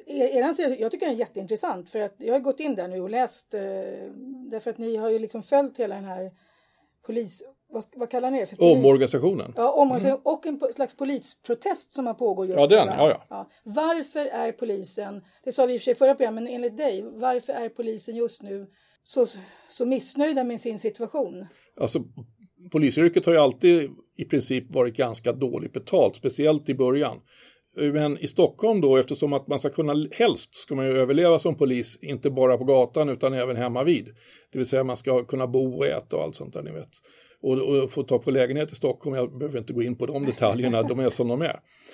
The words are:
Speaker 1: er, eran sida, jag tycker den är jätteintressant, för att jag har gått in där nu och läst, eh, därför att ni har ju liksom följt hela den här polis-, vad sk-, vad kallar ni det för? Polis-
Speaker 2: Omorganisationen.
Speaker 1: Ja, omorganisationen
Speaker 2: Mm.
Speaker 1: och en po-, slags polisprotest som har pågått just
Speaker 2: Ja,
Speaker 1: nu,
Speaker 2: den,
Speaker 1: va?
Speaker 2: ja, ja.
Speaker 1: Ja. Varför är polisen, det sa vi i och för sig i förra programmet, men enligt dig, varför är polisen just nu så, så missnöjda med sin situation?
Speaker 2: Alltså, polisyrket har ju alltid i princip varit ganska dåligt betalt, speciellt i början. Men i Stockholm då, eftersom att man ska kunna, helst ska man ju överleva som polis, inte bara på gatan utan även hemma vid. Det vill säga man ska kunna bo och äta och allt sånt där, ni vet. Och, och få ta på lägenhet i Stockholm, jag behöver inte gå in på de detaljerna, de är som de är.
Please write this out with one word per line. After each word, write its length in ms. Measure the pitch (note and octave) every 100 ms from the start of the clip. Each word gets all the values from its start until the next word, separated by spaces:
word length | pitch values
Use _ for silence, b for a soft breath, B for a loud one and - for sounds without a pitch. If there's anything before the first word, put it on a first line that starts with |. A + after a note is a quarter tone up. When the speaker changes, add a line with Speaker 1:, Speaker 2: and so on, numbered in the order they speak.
| -
Speaker 1:
er, 300 | C#4+ C4 C4+
eran 180 | C4+ D#4+
sida, 200 | D4+ B3+
jag 120 | A3+
tycker 140 | - E4+
den 100 | A3+
är 40 |
jätteintressant, 680 | G#3+ - F#3+ G#3+ F4+ F#3+ F3
för 100 | A3
att 160 | G3+ -
jag 160 | A3
har 60 | C4
gått 200 | C4+ C4
in 160 | D4+ G#3
där 120 | F3+
nu 120 | F#3
och 80 | F#3
läst, 440 | A3+ B3 - -
eh, 80 | G#3+ G3 F#3+ F#3+ F#3+ G3 G3+ C4 C4 B3
därför 180 | A3 A#3
att 60 | A3+
ni 180 | A3+ A3
har 140 | A3
ju 100 | A3
liksom 240 | A3 A3+
följt 340 | - C#4+ C#4 -
hela 160 | G#3+ G3+
den 80 |
här 280 | G3 F#3 F#3 - _ _ _ _ _ _ -
polis-, 360 | A3+ A3 - A#4 _ _
vad 140 | A#3
sk-, 100 | - -
vad 100 | A#3
kallar 200 | B3+ B3+
ni 80 | C4+
det 60 | F#3+
för? 100 | -
Polis- 220 | E3+ E3
Speaker 2:
Omorganisationen. 760 | C3+ C3+ C3 C3 D#3+ F3 - A#3
Speaker 1:
Ja, 160 | A#3+
omorganisationen 500 | C#4+ C#4 B3 C4 C4+ -
Speaker 2:
Mm. 80 | D#4
Speaker 1:
och 80 | D#4+
en 140 | C#4+
po-, 140 | D4
slags 240 | A4+ B3+ -
polisprotest 960 | C#4 C#4 - - - - G4+ F#4+ -
som 140 | - B3
har 60 |
pågått 340 | A3+ A#3+ F#3+ F#3+
just 100 | F3+
Speaker 2:
Ja, 80 | C#3+
Speaker 1:
nu, 60 | G#3
Speaker 2:
den, 120 | A2+
Speaker 1:
va? 60 | G#2+
Speaker 2:
ja, 120 | D3+
ja. 160 | - -
Speaker 1:
Ja. 200 | - - b
Varför 600 | A3+ A3+ D#4+ E4 C#4+ D#4 C#4+
är 260 | A#3 A#3
polisen, 720 | A3+ A3+ G3 F#3 - G3+ G3+ - b
det 80 | -
sa 140 | B3 B3+
vi 80 |
i 40 | B3
och 40 |
för 20 |
sig 80 | -
i 40 | A#3+
förra 200 | C4+ C#4
programmet, 280 | A#3 A3
men 100 | A#3+
enligt 240 | B3 A#3+ A3
dig, 240 | D4 F#3+ G#3+
varför 400 | A3 B3+ B3 A#3+
är 160 | C#4 A#3
polisen 460 | - A3+ A3 G#3+ A3+
just 260 | A#3 -
nu 240 | G3+ G3 G3 _ _ _
så, 240 | - C4+ A#3+ G3 F#3 B B
så 160 | - B3
missnöjda 580 | C4 - C#4 D4 C#4
med 180 | B3 A3+
sin 180 | A#3+ G#3+
situation? 640 | A3 A3 A3+ D#4 A#3 F3+ F#3+ b b -
Speaker 2:
Alltså, 240 | - D3+ A#2+ - - _ - _ F3
polisyrket 540 | D#3+ C#3+ C3+ E3 F3 F3
har 80 |
ju 60 | E3
alltid 500 | C#3 A#2+ F3+ E3+ C#3 - _ -
i 80 | A#2
princip 380 | C#3+ A#2+ C3 B2 C3
varit 220 | B2 A2+
ganska 340 | B2 A2+ A#2+
dåligt 420 | B2 C3 - -
betalt, 420 | - - F#3 A2 -
speciellt 540 | - - D3+ D3+ D3
i 40 | B2+
början. 460 | B2+ C#3 C#3 A#2+ _ b b b b -
Men 420 | D3 D3+ D3+ C#3+
i 100 | D3+
Stockholm 540 | - E3+ - A3 G#3+
då, 160 | C#3+ C3
eftersom 360 | D#3+ - D3
att 140 | C#3 C#3
man 120 | C#3+
ska 100 | D3
kunna, 380 | - D3+ D3 D3+
helst 440 | - A#3+ B2+ - -
ska 200 | - C#3
man 100 | C3
ju 60 | C3
överleva 420 | B2+ C#3+ F3 E3
som 160 | F3 -
polis, 420 | C#3 B2 A#2 -
inte 280 | D3+ C3+ C#3
bara 280 | C3 C3 B2
på 60 |
gatan 460 | B2+ C3+ B2 - D3
utan 240 | A#2+ C3+
även 220 | C3 B2 A#2+
hemma 280 | B2 B2
vid. 220 | D3 C#3+ A2+ - b b b
Det 60 | C3
vill 100 | B2+
säga 160 | C3+
man 140 | C3 A#2+
ska 260 | - B2+ A#2+
kunna 220 | C3 B2
bo 300 | C3 C3 B2+
och 100 | C#3+
äta 300 | C#3+ - -
och 60 |
allt 120 | D2+ -
sånt 180 | -
där, 100 | -
ni 80 | -
vet. 180 | D#2+ - - _ b b b
Och, 160 | C3+ C3
och 340 | C3 C#3 C3
få 120 | -
ta 160 | - A#2+
på 120 | D3
lägenhet 400 | C3 B2 C#3+ D3+
i 40 | -
Stockholm, 400 | C#3 B2 D3 C3+
jag 220 | B2 C3
behöver 200 | D3 B2+
inte 140 | A2+
gå 100 | A#2+
in 120 | A#2 A#2+
på 100 | B2
de 200 | C#3+ C#3
detaljerna, 580 | A#2 A2 A2 B2 A2+
de 160 | A#2 B2+
är 100 | B2+
som 180 | - A#2+
de 140 | A#2+
är. 180 | E3 - _ b b